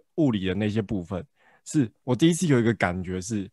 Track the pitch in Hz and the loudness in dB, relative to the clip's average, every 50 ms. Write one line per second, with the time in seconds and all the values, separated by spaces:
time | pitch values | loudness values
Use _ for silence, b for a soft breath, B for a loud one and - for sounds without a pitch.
0 | _ _ _ - 156 135 113 101 92 92 90 98 107 107 101 113 101 - 113 95 | _ _ _ 0 2 2 2 0 0 -2 -2 0 -2 -2 -2 -2 -2 -2 -4 -6
1 | 85 82 101 87 76 - _ _ _ _ _ _ _ - - 156 127 110 - _ | -6 -6 -8 -10 -10 -12 _ _ _ _ _ _ _ -4 0 0 0 0 -4 _
2 | _ 127 123 107 165 165 180 160 185 160 139 120 113 117 110 - - 92 87 92 | _ -4 0 4 4 4 4 2 2 2 4 4 4 2 2 2 0 0 0 -2
3 | 90 90 92 95 90 107 113 104 92 101 | -6 -6 -6 -6 -6 -6 -6 -6 -6 -8